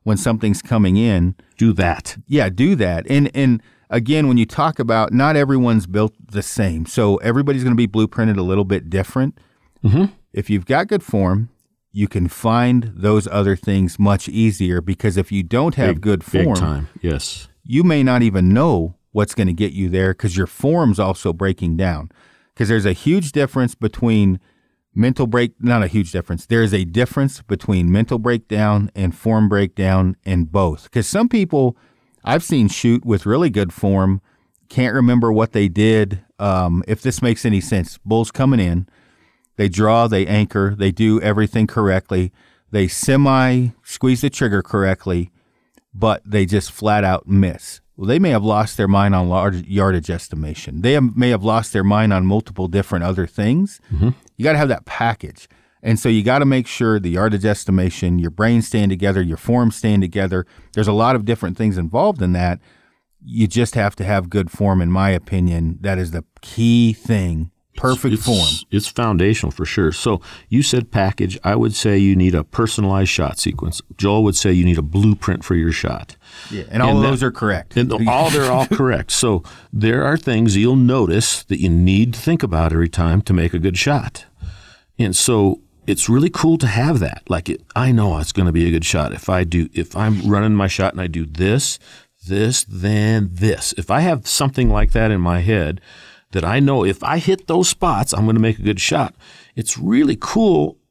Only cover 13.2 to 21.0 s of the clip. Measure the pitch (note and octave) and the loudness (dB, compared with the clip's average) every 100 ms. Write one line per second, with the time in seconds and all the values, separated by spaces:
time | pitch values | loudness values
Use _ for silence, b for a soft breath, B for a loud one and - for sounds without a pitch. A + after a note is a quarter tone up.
13.2 | G#2+ G2+ G2 F#2+ - G2 F#2 - G2+ G2 | 0 0 0 0 0 0 0 2 2 2
14.2 | - G#2+ A2+ F#2+ F#2 F2+ F2 F#2 A2 F#2 | -2 0 0 0 -2 -2 -4 -4 -2 -2
15.2 | F#2 G2+ E2+ A#2 D#3+ C#3 A2+ D#2+ G#2 F#2+ | -2 -4 -2 -2 -2 0 -2 0 0 -2
16.2 | - - E3 F#2+ D#2+ C#2+ C#2+ - F2 C#2 | -2 0 0 0 -2 -4 -8 -6 -4 -4
17.2 | - - - _ - C3 F3 D3 C3 B2 | -6 -14 -18 _ -4 2 2 4 2 2
18.2 | A#2 F#2+ F2+ A2 E3 G2+ E2 - _ G#2 | 2 2 4 4 2 0 -2 -10 _ -2
19.2 | G#2 - F#2+ E2+ G2+ E2+ F#2 F#2 F#2+ F#2 | -2 -2 -2 0 -4 -2 -2 0 0 -2
20.2 | G2+ F2 F2+ - C#3 E3+ C3+ G2+ | -4 -2 -4 -2 0 2 2 2